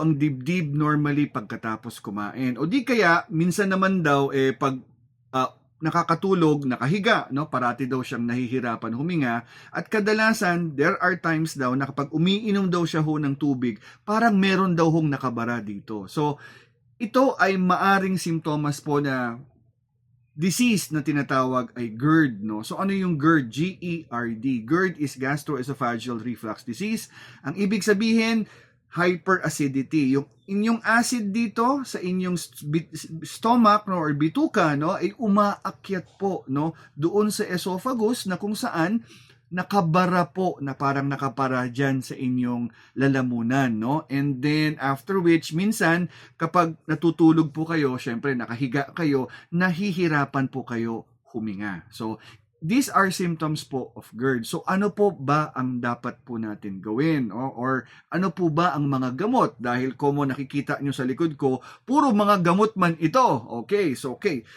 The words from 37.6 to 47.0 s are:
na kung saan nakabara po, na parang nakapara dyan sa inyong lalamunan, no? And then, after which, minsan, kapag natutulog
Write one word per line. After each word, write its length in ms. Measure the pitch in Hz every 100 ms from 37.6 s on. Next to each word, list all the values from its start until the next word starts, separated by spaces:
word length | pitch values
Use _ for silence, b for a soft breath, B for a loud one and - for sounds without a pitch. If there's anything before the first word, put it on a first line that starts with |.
| 190 180 254 247 214 247 190
na 80 | 180
kung 160 | 208 214
saan 480 | 247 165 165 226 B B B B B
nakabara 800 | 180 180 202 165 180 180 180 170
po, 240 | 190 185 - 139
na 80 |
parang 320 | 131 139 139 139
nakapara 640 | 135 139 120 135 127 123
dyan 320 | 120 139 135
sa 160 | 120 -
inyong 560 | 131 127 123 120 120 b b 117
lalamunan, 720 | 139 135 127 120 117 135 131
no? 320 | 110 117 156 -
And 320 | 139 143 127
then, 400 | 147 151 151 156
after 400 | 135 135 - 190
which, 320 | 170 165 -
minsan, 560 | 156 202 220 170 170 180 B B B
kapag 320 | 165 180 170 160 -
natutulog 640 | 151